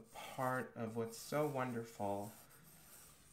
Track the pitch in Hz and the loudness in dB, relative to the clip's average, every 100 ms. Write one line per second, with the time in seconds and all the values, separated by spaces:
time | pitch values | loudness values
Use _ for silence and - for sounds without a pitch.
0 | - - - - 127 127 110 120 110 117 | -10 -10 -6 2 4 4 2 -2 -2 0
1 | 113 - - 143 151 131 127 117 117 - | 0 -2 0 4 4 4 2 0 -2 0
2 | 101 101 104 - - - - - - - | 2 2 -2 -8 -16 -20 -20 -20 -18 -18
3 | - - - | -18 -20 -16